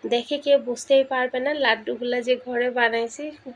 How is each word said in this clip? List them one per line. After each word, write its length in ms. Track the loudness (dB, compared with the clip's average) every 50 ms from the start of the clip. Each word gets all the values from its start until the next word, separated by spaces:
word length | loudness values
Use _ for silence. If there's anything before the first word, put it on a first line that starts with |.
| -6
দেখে 300 | -2 -2 -2 -2 -2 -4 -2
কেউ 200 | 2 4 4 4
বুঝতেই 460 | 2 0 -8 -6 0 4 4 4 4
পারবে 340 | 4 0 -2 -2 -2 -2 -2
না 140 | -2 -2 -2
লাড্ডুগুলা 680 | 0 2 2 2 2 0 -6 -6 -6 -4 -4 -4 -2
যে 140 | 0 0 0
ঘরে 320 | 0 -2 -4 -2 -2 0 0
বানাইছি, 540 | 2 2 2 2 2 0 -4 -4 -6 -10 -12 -12
খুব 240 | -12 -14 -16 -18 -16